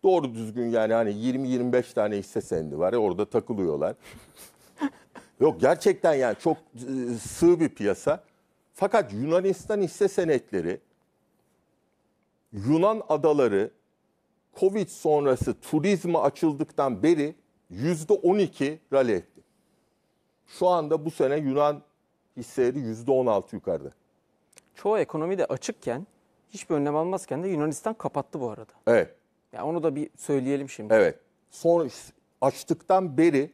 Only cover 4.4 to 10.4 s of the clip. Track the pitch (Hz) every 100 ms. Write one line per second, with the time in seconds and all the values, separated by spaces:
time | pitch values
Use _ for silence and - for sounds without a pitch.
4.4 | - _ _ _ 285 - _ - - _
5.4 | 147 123 131 175 - 185 170 143 127 104
6.4 | 170 156 _ 120 123 131 123 117 - -
7.4 | 170 175 156 - 104 95 - 160 _ _
8.4 | _ _ _ - 190 220 143 101 139 170
9.4 | 190 185 - 214 180 - 196 - 170 135